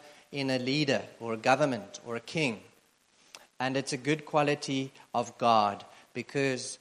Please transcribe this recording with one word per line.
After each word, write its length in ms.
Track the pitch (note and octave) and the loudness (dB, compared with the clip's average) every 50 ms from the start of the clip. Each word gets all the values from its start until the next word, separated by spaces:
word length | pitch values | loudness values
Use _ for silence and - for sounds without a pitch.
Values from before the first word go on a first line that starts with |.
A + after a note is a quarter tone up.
| - - - - - _ - | -20 -20 -20 -20 -20 _ -6
in 160 | C#3+ C3+ C3+ | -4 -2 0
a 100 | C3 B2+ | 0 0
leader 440 | B2 C3 C3+ D3+ D3+ C3+ B2+ G2+ - - - - | 0 0 2 2 2 2 2 0 0 -4 -12 -10
or 140 | A#2 A#2 A2+ | -6 -6 -6
a 20 | |
government 640 | A2 G#2+ B2+ C3 C#3 D3+ C#3+ B2+ G#2+ G2 F#2+ - - - | -2 4 4 4 4 4 2 0 -2 -6 -10 -16 -18 -12
or 100 | A#2+ A#2 | -10 -10
a 40 | A#2 | -10
king. 400 | - - - E3 D#3 C3 A2 F#2 - - _ _ _ _ _ _ _ _ _ _ _ _ _ - - _ _ _ B2+ | -8 -6 -2 0 0 0 -2 -4 -10 -18 _ _ _ _ _ _ _ _ _ _ _ _ _ -20 -20 _ _ _ -4
And 140 | C3 C3 | -2 0
it's 160 | C3+ C3+ - - | -2 -2 -2 -6
a 60 | C3 | -4
good 260 | A#2+ C#3 D3+ D#3 D3+ | 0 0 -2 -2 -2
quality 640 | - - D3+ D3 C#3+ D3 C#3+ - - C#3 C3+ C3+ C3+ - - - _ - | -2 0 2 2 2 2 0 -2 -4 -2 -2 -4 -4 -8 -16 -20 _ -2
of 240 | A#2 A#2+ G#2+ - | -2 -2 -2 -4
God 480 | - B2 A#2 A#2 A2 G#2 G2+ G2+ F#2+ - - - - - _ _ | 0 4 6 6 6 6 4 0 -4 -10 -18 -20 -20 -20 _ _
because 640 | B2+ A#2 - - C#3+ C#3 C3+ C3 B2 A#2 - - - | -10 -10 -4 -2 -2 0 0 -2 -2 -6 -10 -12 -14